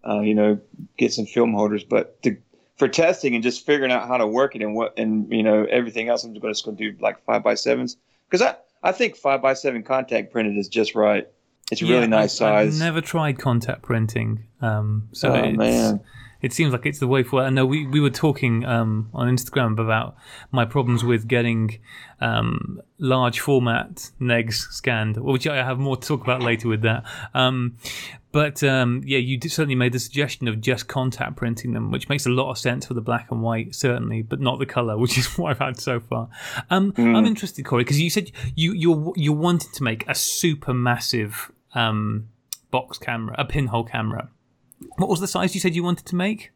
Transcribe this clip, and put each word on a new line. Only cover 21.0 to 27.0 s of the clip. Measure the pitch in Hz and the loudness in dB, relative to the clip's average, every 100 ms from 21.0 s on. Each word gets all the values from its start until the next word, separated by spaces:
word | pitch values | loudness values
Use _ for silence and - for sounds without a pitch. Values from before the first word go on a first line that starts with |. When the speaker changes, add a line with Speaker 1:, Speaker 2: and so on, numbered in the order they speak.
Speaker 2:
with | 120 117 113 | 2 0 2
getting, | 120 120 113 110 110 - - - - | 0 2 2 0 -4 -14 -20 -20 -4
um, | 117 113 110 - - - - _ | 0 0 0 -2 -6 -12 -16 _
large | 143 131 123 117 | 0 2 2 0
format | - 135 120 117 - - - - | 2 2 4 0 -4 -12 -16 -6
negs | 123 117 113 107 - - | 0 0 0 -4 -6 -6
scanned, | - 117 110 107 | -2 0 -2 -2
which | 135 131 156 | 0 0 0
I | 143 | -2
have | 127 127 | -2 -2
more | 139 127 | 0 -2
to | - | -2
talk | 147 | -4
about | - 127 | 0 0
later | 120 117 113 | 0 0 0
with | 107 | 0
that. | 113 113 | 2 0